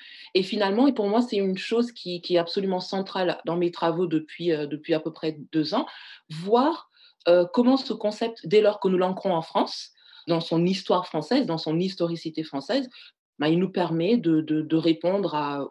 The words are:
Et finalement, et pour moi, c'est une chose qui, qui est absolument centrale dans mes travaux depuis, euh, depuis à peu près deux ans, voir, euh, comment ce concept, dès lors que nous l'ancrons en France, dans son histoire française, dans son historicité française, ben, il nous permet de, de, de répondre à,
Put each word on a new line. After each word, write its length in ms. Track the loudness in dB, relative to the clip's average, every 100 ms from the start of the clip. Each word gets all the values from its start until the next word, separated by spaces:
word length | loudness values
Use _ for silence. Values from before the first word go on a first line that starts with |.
| -20 -20 -4
Et 100 | -2
finalement, 440 | 0 0 0 4 4
et 60 |
pour 160 | 4 2
moi, 120 | 2
c'est 140 | 0 0
une 220 | 0 -2
chose 340 | -2 -2 -2
qui, 300 | -4 -10 -8
qui 140 | 0 0
est 20 |
absolument 420 | 0 -2 -2 -2
centrale 640 | -4 -6 -4 -2 -2 -2 -4
dans 120 | -2
mes 140 | -2
travaux 360 | 0 -2 0 0
depuis, 460 | -2 -4 -6 -2
euh, 140 | -2 -2
depuis 260 | -6 -2
à 80 | -2
peu 100 | -2
près 260 | -8 -8 -8 -6
deux 220 | -2 -2
ans, 120 | -2 -4 -10 -20 -20 -16
voir, 600 | -10 0 2 2 -2 -8 _ _ _ 4
euh, 180 | 4 4
comment 220 | 2 4 4
ce 160 | 0
concept, 480 | -4 -4 -4 -6 -6 2
dès 160 | 4
lors 180 | 4 2
que 80 | 2
nous 100 | 2
l'ancrons 360 | 0 0 -2
en 80 | -2
France, 500 | 0 -2 -2 -4 -14 _ _ -12 -2
dans 120 | -2
son 260 | 0 2 2
histoire 420 | 0 0 0 0
française, 380 | -4 0 0 0
dans 120 | -2
son 200 | -2 0
historicité 680 | -2 -2 -2 -2 -8 -8
française, 440 | -6 -6 -2 -2 -2 -10 -20 _ _ -2
ben, 80 | 2
il 120 | 2
nous 120 | 2
permet 440 | 0 0 0 2 2
de, 240 | 4 2
de, 220 | 2 -2
de 140 | 0 2
répondre 580 | 2 2 0 0 0 -2
à, 320 | -4 -4 -2